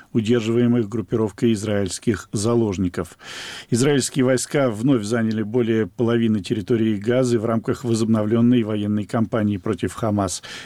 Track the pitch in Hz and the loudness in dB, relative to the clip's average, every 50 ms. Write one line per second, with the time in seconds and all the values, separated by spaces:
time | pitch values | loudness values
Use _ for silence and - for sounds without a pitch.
0 | - _ - 120 107 107 120 120 107 113 117 120 120 120 120 120 110 101 113 110 | -12 _ -2 0 2 2 2 2 2 0 2 2 4 4 4 2 0 0 -4 -6
1 | 98 - 123 110 110 104 - - 123 117 113 98 104 104 104 101 101 90 - - | -4 -2 -2 0 0 -2 -2 0 0 2 2 0 0 -2 0 0 -2 -2 -4 -4
2 | - 120 104 87 - - - 110 98 113 120 117 113 104 95 92 95 90 - - | -2 -2 -2 -2 -2 -6 -6 -2 0 0 2 2 2 0 0 0 -2 -2 -2 -4
3 | 87 - - - - - - - - - - - - - 127 113 131 147 147 135 | -8 -8 -10 -18 -18 -16 -14 -14 -14 -14 -14 -16 -8 -2 0 0 2 2 2 2
4 | 117 - - 143 127 127 131 123 - - - 147 135 127 107 101 117 147 139 113 | 0 0 0 0 2 2 2 0 0 -2 0 0 0 0 0 0 2 2 2 2
5 | 101 101 120 117 113 110 110 110 107 104 110 127 117 110 113 110 110 92 - - | 0 0 -2 0 0 0 0 -2 -2 -2 0 0 2 2 2 0 0 -2 -2 -2
6 | 120 113 120 117 117 113 107 104 87 - 123 107 95 - 123 110 113 110 107 98 | 0 2 2 2 2 2 2 0 -2 -2 -4 -4 -2 0 0 2 2 2 0 0
7 | 98 117 120 127 131 123 120 113 104 113 113 110 - - 117 - - 117 113 110 | 0 0 2 2 2 2 2 0 0 0 -2 -2 -2 -2 -4 -4 -2 -2 0 0
8 | 113 110 113 107 107 104 117 117 117 120 123 123 110 104 107 104 101 104 104 107 | 2 2 2 2 2 2 2 4 4 4 4 4 2 0 -2 -2 -2 -2 -2 -2
9 | 101 - - 117 110 95 - 113 104 104 104 95 - 110 104 - - 92 - - | -2 -2 -2 -2 -2 0 0 0 0 0 0 -2 -2 -4 -4 -2 -4 -6 -4 -4
10 | 120 110 104 104 98 92 - - - - - - - | -2 -2 0 0 0 -2 -4 -8 -12 -14 -16 -16 -16